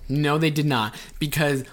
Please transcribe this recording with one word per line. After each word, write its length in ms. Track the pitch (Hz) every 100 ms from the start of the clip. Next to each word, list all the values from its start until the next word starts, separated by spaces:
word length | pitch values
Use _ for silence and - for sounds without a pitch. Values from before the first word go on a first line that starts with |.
| -
No, 300 | 139 147 151
they 120 | 160
did 160 | 151 147
not. 280 | 123 107 - - -
Because 460 | 151 147 147 139 123